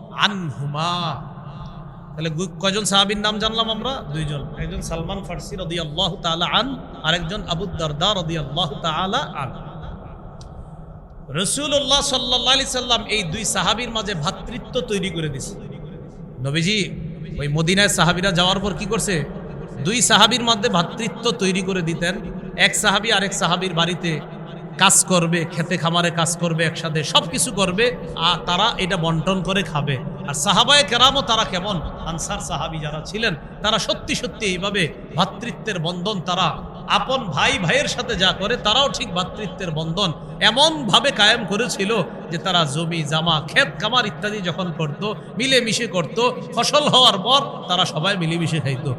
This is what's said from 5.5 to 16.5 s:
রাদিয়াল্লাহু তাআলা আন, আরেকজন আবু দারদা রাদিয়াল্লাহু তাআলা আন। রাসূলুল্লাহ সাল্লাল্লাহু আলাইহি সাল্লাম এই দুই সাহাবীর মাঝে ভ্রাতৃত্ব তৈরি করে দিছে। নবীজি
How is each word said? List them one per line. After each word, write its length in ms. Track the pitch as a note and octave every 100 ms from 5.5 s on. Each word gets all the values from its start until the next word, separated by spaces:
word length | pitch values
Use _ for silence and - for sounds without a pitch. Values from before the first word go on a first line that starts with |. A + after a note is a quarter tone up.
| -
রাদিয়াল্লাহু 600 | E3+ F3 D#3 D3+ F#3 F3
তাআলা 300 | E3+ E3 E3+
আন, 300 | F3 B3+ B3+ - -
আরেকজন 400 | D#3 F3 E3 G#3 F#3
আবু 180 | E3+ G3
দারদা 480 | D#3+ D#3 D3 F#3+
রাদিয়াল্লাহু 600 | G3+ D#3+ E3 C3+ D3+ F#3
তাআলা 440 | G3 E3+ D#3 F#3+ A#3+
আন। 320 | D4 D3+ B2+ - - - - - - - - - - - - - - - - - -
রাসূলুল্লাহ 720 | C#3 G3 C#4 D4 C#4+ C4 C#4
সাল্লাল্লাহু 420 | C4+ C4 B3 B3
আলাইহি 240 | A#3+ C4+ C4
সাল্লাম 400 | B3+ A#3+ A#3 G#3+
এই 160 | G#3+
দুই 220 | E3+ G3+
সাহাবীর 460 | G#3+ G3 F3+ A3 A#3+
মাঝে 240 | A3+ G#3
ভ্রাতৃত্ব 680 | F3+ D#3+ F#3 F#3 A#3 - B3+
তৈরি 300 | A#3+ G3+ F#3+
করে 180 | E3 D3+
দিছে। 320 | C#3 - - - - - - - - - -
নবীজি 500 | C3